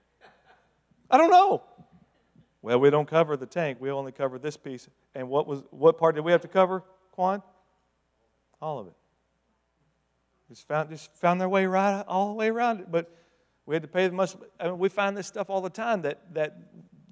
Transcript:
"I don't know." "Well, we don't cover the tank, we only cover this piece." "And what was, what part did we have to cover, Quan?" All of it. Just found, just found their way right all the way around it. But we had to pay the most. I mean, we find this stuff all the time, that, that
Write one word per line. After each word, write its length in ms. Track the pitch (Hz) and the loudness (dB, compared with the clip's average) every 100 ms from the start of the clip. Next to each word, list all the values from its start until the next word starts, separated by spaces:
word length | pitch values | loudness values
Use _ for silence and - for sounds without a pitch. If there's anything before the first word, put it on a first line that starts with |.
| _ _ - _ _ _ _ _ _ _ - | _ _ -20 _ _ _ _ _ _ _ 2
"I 60 | 269 | 4
don't 120 | 330 | 8
know." 320 | 359 392 165 - - - _ _ _ _ _ _ _ | 6 6 2 -6 -20 -20 _ _ _ _ _ _ _
"Well, 160 | 110 123 | -2 4
we 100 | 143 | 6
don't 180 | 147 147 | 4 2
cover 300 | 160 156 143 | 2 2 -2
the 80 | 127 | -6
tank, 320 | 175 156 123 | -6 -4 -4
we 120 | 131 | -6
only 220 | 139 135 | -6 -8
cover 260 | 127 139 127 | -6 -6 -6
this 180 | 147 143 | -10 -10
piece." 320 | 139 127 - _ _ | -12 -14 -16 _ _
"And 160 | 135 127 | -12 -4
what 160 | 139 156 | -2 -2
was, 160 | 139 - | -6 -12
what 300 | 139 156 165 | 2 4 4
part 160 | 165 151 | 2 2
did 80 | |
we 80 | 160 | 2
have 100 | 170 | 2
to 60 | 170 | 2
cover, 360 | 190 185 185 - _ _ | 2 2 0 -10 _ _
Quan?" 320 | - 185 202 - _ _ _ _ _ _ _ _ _ _ _ | -4 -2 -2 -8 _ _ _ _ _ _ _ _ _ _ _
All 180 | 156 139 | -10 -10
of 80 | 92 | -12
it. 60 | - _ _ _ _ _ _ _ _ _ _ _ _ _ _ _ | -20 _ _ _ _ _ _ _ _ _ _ _ _ _ _ _
Just 180 | 120 - | -20 -6
found, 220 | 151 156 | -4 -4
just 260 | 156 - _ | -8 -18 _
found 260 | 175 180 | 0 0
their 80 | 185 | 0
way 160 | 190 190 | 0 2
right 380 | 185 202 196 196 | 2 2 0 -4
all 200 | 185 202 | -4 -4
the 60 | |
way 160 | 220 220 | -2 -2
around 320 | 226 240 214 | 0 -2 -2
it. 100 | 180 | -4
But 180 | 165 165 _ _ _ _ _ - | -4 -4 _ _ _ _ _ -6
we 100 | 160 | -6
had 60 | |
to 60 | 151 | -4
pay 200 | 180 185 | 0 0
the 60 | |
most. 240 | 180 190 - - - | 0 -2 -4 -20 -8
I 80 | 175 | -6
mean, 100 | 180 | -2
we 120 | 190 | -2
find 280 | 208 196 202 | 0 -2 -4
this 100 | - | -8
stuff 220 | 214 190 | -8 -6
all 120 | 196 | -4
the 80 | 185 | -6
time, 340 | 185 233 208 | -6 -4 -2
that, 300 | 147 - - | -2 -6 -8
that 240 | 156 151 - - - - - _ | -6 -6 -6 -20 -20 -20 -20 _